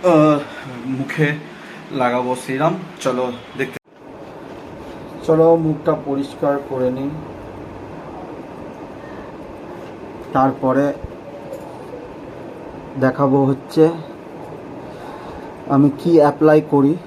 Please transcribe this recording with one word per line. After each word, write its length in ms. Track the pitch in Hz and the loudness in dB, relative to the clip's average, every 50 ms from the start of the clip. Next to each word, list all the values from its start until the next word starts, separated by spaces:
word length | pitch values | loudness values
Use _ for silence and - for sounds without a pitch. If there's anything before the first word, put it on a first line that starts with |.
| - | 6
আহ, 340 | 180 165 156 151 156 151 143 - - - - - 135 127 120 - | 6 8 8 8 8 6 4 2 -6 -12 -12 -12 -12 -12 -8 -6
মুখে 460 | 131 131 131 139 - - - 156 156 156 151 - - - - - - - - - - | -4 -2 -2 -2 -4 0 2 2 2 2 -2 -6 -12 -16 -16 -16 -16 -16 -16 -14 -8
লাগাবো 440 | - 135 127 123 120 123 123 123 127 123 - | -2 0 2 2 2 2 0 0 -2 -2 -2
সিরাম। 280 | - 131 131 151 165 185 - - - - - | -4 -2 2 2 2 2 0 -6 -12 -12 -2
চলো 320 | - 131 123 123 127 123 120 117 - - - 127 | -2 0 0 2 0 -2 -4 -8 -12 -14 -6 -4
দেখতে, 200 | 135 131 - - _ _ _ - - - - - - - - - - - - - - - - - - - - - - - - - - | -4 -4 -4 -12 _ _ _ -20 -20 -18 -18 -16 -16 -16 -16 -16 -16 -16 -16 -16 -16 -16 -16 -16 -14 -14 -14 -14 -14 -14 -14 -8 2
চলো 300 | - 160 156 165 165 170 | 2 6 6 8 8 8
মুখটা 400 | 165 160 156 156 151 - - 151 - - | 6 6 2 0 0 0 0 0 0 0
পরিষ্কার 540 | 143 139 139 139 135 - - - 143 139 139 139 - | -2 -2 -2 -2 -6 -4 -2 0 2 2 0 -2 -4
করে 220 | 135 127 127 127 | -2 0 0 0
নিই। 200 | 127 131 135 143 151 156 - - - - - - - - - - - - - - - - - - - - - - - - - - - - - - - - - - - - - - - - - - - - - - - - - - - - - - - - - - - - - - | 0 0 -4 -4 -6 -6 -10 -12 -12 -14 -14 -14 -14 -14 -14 -14 -14 -14 -14 -14 -14 -14 -14 -14 -12 -12 -12 -12 -12 -14 -14 -14 -14 -14 -14 -14 -14 -14 -14 -14 -14 -14 -14 -14 -14 -14 -14 -14 -14 -14 -14 -16 -14 -14 -14 -14 -14 -14 -14 -14 -14 -14 -14 -14 -14 -14 -12 -2
তারপরে 600 | - 135 131 135 131 - - 131 131 135 143 143 139 - - - - - - - - - - - - - - - - - - - - - - - - - - - - - - - - - - - - - - - - 135 | 2 2 4 4 2 2 0 2 2 4 2 2 0 -4 -10 -12 -14 -14 -14 -14 -14 -14 -12 -12 -12 -12 -12 -14 -14 -14 -14 -14 -14 -14 -14 -14 -14 -14 -14 -14 -14 -14 -14 -14 -14 -14 -14 -14 -14 -14 -14 -10 -2 2
দেখাবো 440 | 131 131 131 - 143 135 131 139 139 | 2 2 4 4 4 4 6 6 4
হচ্ছে 440 | 135 139 135 - - - 160 156 165 165 165 156 - - - - - - - - - - - - - - - - - - - - - - - - - - - - - - - - - | 4 2 0 -4 -2 6 6 6 6 6 0 -8 -12 -14 -16 -16 -16 -14 -14 -14 -12 -12 -14 -12 -14 -14 -14 -14 -14 -14 -14 -14 -14 -14 -14 -14 -12 -12 -12 -14 -14 -14 -14 -4 2
আমি 220 | 139 139 143 143 - - | 6 6 6 6 4 2
কি 200 | - 175 170 160 | 2 6 8 8
অ্যাপ্লাই 440 | 143 143 143 - 156 156 151 156 151 - | 8 8 6 6 6 8 8 8 6 6
করি। 260 | 151 143 135 143 160 180 - | 4 6 6 6 4 2 -4